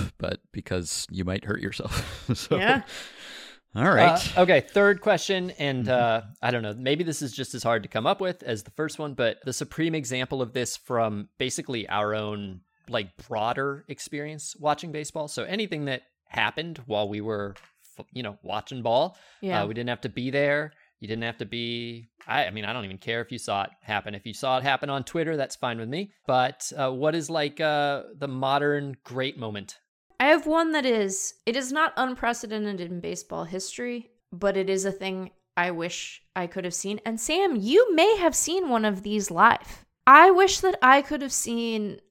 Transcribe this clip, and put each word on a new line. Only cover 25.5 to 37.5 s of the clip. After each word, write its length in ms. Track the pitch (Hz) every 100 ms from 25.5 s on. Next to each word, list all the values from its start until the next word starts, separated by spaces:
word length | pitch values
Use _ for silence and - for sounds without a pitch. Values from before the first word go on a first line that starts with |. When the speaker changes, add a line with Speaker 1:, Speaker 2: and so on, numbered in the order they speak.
Speaker 3:
fine 240 | - 127 113
with 100 | 113
me. 220 | 151 202 _ -
But, 460 | 127 127 - - 147
uh, 140 | 135
what 240 | 131 151
is, 160 | 165 147
like, 300 | 165 147 147
uh, 420 | 156 147 143 139 - 151
the 100 | 139
modern 720 | 131 135 143 147 147 143 131
great 340 | - 123 131 143
moment? 400 | 113 104 98 - _ _ _ -
Speaker 2:
I 60 | 269
have 180 | 320 302
one 240 | 320 330
that 120 | 311
is, 500 | 262 226 196 190 - - -
it 80 |
is 160 | 240 254
not 220 | 294 320 -
unprecedented 840 | 262 254 233 240 214 214 208 196
in 180 | 175 175
baseball 460 | 170 175 - 170
history, 680 | 165 180 185 - 240 240 233 _ _
but 240 | 175 196 196
it 120 | 190
is 160 | 190
a 60 | 190
thing 400 | 190 190 185 185 - _ -
I 140 | 175
wish 500 | 170 170 - - - _
I 140 | - 175
could 160 | 190
have 100 | 180
seen. 240 | 175 196 208 226
And 140 | 226
Sam, 340 | - 320 392